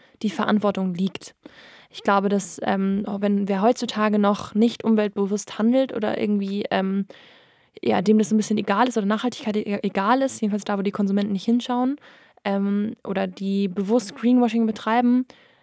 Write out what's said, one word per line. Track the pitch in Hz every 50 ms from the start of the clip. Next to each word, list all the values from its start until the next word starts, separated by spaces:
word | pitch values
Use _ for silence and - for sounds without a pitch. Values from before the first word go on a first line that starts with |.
| _ _ _ _ -
die | 208
Verantwortung | - - 214 - 214 208 202 202 196 190 190 185 175
liegt. | 170 190 196 - - - - - _ _ - - - - - - - - _
Ich | - - -
glaube, | - 202 196 196 202
dass, | 202 202 196 - - - -
ähm, | 220 196 196 196 196 196 196 208
auch | 202 202 196 202
wenn | 202 202 202 202 190
wer | 196 190 196
heutzutage | 233 254 - 247 220 - 220 214 214 208 214
noch | 202 202 208 196 - - -
nicht | 208 226 240 226 - -
umweltbewusst | 226 220 214 208 202 - - 202 190 208 202 - - - -
handelt | 214 226 247 262 269 254 -
oder | - 214 214 - -
irgendwie, | 226 208 208 202 202 196 196 202 - -
ähm, | - 190 190 190 196 196 196 - - - - - - - _ _ _ _ _ _ _ - -
ja, | 233 214 208 175
dem | 196 220 214
das | 214 147 214
ein |
bisschen | 214 208 - 214 214
egal | 202 - 196 202 247 254
ist | 240 220
oder | 196
Nachhaltigkeit | 196 220 214 - 247 - - - 220 208
e-, | 214 - 214 202 202 -
egal | 202 - 196 196 208 247 269
ist, | 269 262 - - 220
jedenfalls | 208 202 208 196
da, | - 208
wo | 196 190
die | 202
Konsumenten | 202 - 202 196 196 202 202 202 202
nicht | 185 -
hinschauen, | - 233 240 - - 247 247 254 262 285 - - - - - - _ _ _ _
ähm, | 202 196 202 196 202 202 202 208 226 220 - _
oder | - 196 190 196
die | 185 185 - 196 196 196 196 202 190
bewusst | 180 202 196 190 226 247 208 202 -
Greenwashing | 277 226 240 247 247 240 226 220 233 226
betreiben, | 220 220 - - 214 220 240 247 240 247 254 254 - - - _ _ _ _